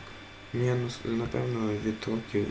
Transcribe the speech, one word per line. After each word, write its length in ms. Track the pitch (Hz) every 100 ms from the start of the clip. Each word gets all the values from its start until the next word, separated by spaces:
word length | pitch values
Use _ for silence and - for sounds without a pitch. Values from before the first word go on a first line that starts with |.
| - - - - -
Ну, 120 | 120 123
я, 100 | 123
нас-, 240 | 120 - 113
напевно, 680 | 113 120 123 123 117 110 104 110
відтолкую 600 | 110 - 110 - 104 -